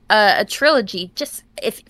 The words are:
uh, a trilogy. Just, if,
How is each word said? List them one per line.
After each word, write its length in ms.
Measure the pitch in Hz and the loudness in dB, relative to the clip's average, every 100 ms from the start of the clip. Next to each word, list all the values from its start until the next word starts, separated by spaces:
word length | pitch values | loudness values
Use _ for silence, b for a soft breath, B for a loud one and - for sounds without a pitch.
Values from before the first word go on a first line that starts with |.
| - | 0
uh, 260 | 214 208 - | 4 4 4
a 80 | 202 | 0
trilogy. 680 | - 285 294 196 185 180 - | 0 2 2 -2 -8 -10 -10
Just, 280 | 294 - - - | -10 -12 -20 -10
if, 180 | - - | -8 -8